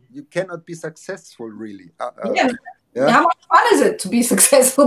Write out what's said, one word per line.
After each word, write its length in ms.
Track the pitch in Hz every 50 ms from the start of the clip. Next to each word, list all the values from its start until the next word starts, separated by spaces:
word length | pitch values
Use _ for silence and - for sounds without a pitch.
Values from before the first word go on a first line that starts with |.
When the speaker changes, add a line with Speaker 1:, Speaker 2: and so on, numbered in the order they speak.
| _ _ 117
Speaker 1:
you 100 | 143 147
cannot 420 | _ - 175 190 185 175 165 170
be 100 | - 170
successful, 720 | 160 - 160 160 - - - 190 190 - - - - 120 110
really. 420 | 104 107 110 107 98 98 92 82 _ -
Uh, 100 | 120 123 - - -
uh, 80 | 220 262
Speaker 2:
Yeah. 160 | - - 262 240 - - - - _ _ _ -
Speaker 1:
yeah. 160 | - - -
Speaker 2:
How 120 | 233 285 330
much 120 | 339 - _ _ -
fun 160 | - 349 440 480 403
is 60 | - 254
it 160 | 190 175 -
to 80 | - 190
be 140 | 208 233 240
<laughs> 120 | - 202
successful 520 | 196 - - - 269 247 247 - - 285